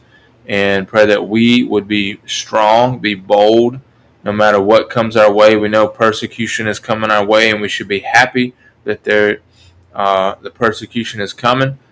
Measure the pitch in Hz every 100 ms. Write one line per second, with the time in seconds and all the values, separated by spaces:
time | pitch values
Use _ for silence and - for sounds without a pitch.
0 | _ _ _ _ - 101 98 98 95 110
1 | 104 101 95 110 117 123 117 104 101 104
2 | 98 104 - - - 110 107 113 127 123
3 | 107 98 95 104 104 113 120 131 _ _
4 | _ _ - 104 107 101 98 110 110 123
5 | 113 110 107 101 107 107 104 107 107 -
6 | 113 107 110 - 110 - 110 101 - 110
7 | 110 104 101 107 113 107 101 - 101 98
8 | - 117 127 127 123 - _ _ 107 107
9 | - 107 104 104 _ _ _ _ _ -
10 | 98 95 95 101 98 - 120 - 110 120
11 | 110 107 98 - 120 127 135 135 _